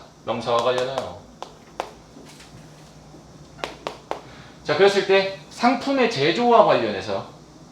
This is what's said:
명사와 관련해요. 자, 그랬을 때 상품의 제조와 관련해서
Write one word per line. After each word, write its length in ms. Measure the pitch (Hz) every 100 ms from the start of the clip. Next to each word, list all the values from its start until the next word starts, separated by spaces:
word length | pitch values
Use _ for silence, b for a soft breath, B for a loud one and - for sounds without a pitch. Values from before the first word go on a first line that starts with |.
| - - -
명사와 380 | 120 117 117
관련해요. 580 | 127 127 131 135 95 - - - - - - - - - - - - - - - - - - - - - - - - - - - - - - - B B B B
자, 120 | - 151
그랬을 300 | 202 196 185
때 340 | 190 190 - -
상품의 600 | - 240 262 277 269 233
제조와 560 | 135 147 170 240 226 165
관련해서 640 | 131 110 95 101 98 - - - - -